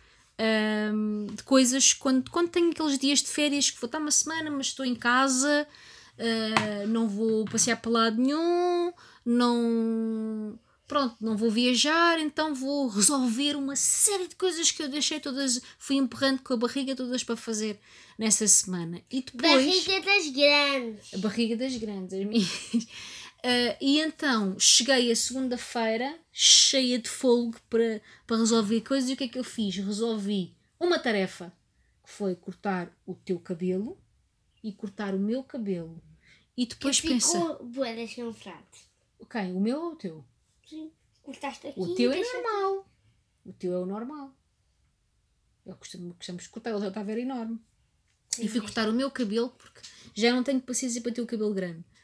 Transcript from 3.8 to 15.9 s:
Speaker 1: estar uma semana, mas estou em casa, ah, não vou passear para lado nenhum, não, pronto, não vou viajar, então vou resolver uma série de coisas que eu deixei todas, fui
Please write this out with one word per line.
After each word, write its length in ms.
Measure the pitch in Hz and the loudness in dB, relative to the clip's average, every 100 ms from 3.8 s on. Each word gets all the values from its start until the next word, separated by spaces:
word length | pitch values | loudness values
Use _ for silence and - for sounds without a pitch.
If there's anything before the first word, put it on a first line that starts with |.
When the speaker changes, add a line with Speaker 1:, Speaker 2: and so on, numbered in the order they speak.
| 233 | -6
Speaker 1:
estar 120 | 311 | -4
uma 120 | 302 | 0
semana, 380 | 285 - 320 311 | 0 0 -4 -4
mas 160 | 285 254 | -4 -4
estou 180 | - 262 | -4 -4
em 100 | 233 | -2
casa, 720 | 240 247 269 254 285 294 294 - - - - - | 2 4 4 4 2 2 0 -8 -20 -20 -20 -6
ah, 680 | 226 226 220 220 214 208 208 | -2 -2 0 0 0 -2 0
não 200 | 226 226 | 0 0
vou 380 | 196 226 220 214 | 0 0 2 0
passear 320 | 226 - 226 | 0 2 0
para 140 | 233 | 0
lado 260 | 233 226 220 | 2 2 2
nenhum, 680 | 262 302 339 349 349 349 349 349 - - 240 | 2 2 2 2 2 0 -2 -6 -16 -10 0
não, 1300 | 240 240 240 233 233 226 226 226 220 220 214 214 - - _ - | 2 4 2 2 0 0 -2 -2 -4 -4 -6 -8 -12 -18 _ -4
pronto, 280 | 285 254 - | -2 -2 -2
não 160 | 220 214 | -4 0
vou 120 | 233 | 2
viajar, 680 | 214 247 247 294 320 339 330 | 2 2 2 2 4 4 4
então 340 | 302 311 311 269 | 0 -2 -2 -2
vou 320 | 262 285 269 | -2 0 0
resolver 680 | 202 214 285 254 226 285 294 | 2 4 4 2 0 0 -2
uma 200 | 269 277 | -4 -2
série 520 | - - 453 392 359 | 0 4 4 4 -4
de 80 | - | -2
coisas 360 | 370 320 320 | -2 0 0
que 100 | - | 0
eu 60 | 302 | -4
deixei 300 | 294 - 311 | -2 -2 -2
todas, 420 | 294 262 269 240 - - | -4 -2 -2 -2 -6 -14
fui 180 | - | -2